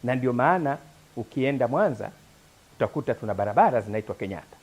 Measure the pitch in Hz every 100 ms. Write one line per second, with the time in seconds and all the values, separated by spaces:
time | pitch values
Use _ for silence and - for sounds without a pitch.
0 | 120 127 127 120 139 180 147 143 - -
1 | - - 107 - 135 139 120 143 202 113
2 | 101 - - - - _ _ - 107 151
3 | 135 117 107 98 101 104 220 120 104 107
4 | - 95 98 90 - -